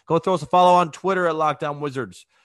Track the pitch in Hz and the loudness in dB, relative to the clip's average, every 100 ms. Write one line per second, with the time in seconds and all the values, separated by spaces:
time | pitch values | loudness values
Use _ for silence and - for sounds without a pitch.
0 | - 165 190 180 143 180 180 180 165 - | -4 -4 -2 -4 0 4 6 4 2 -4
1 | 185 185 175 156 151 139 151 147 147 131 | -4 -2 -2 -2 -4 -4 -8 -8 -8 -8
2 | 104 - _ _ | -10 -12 _ _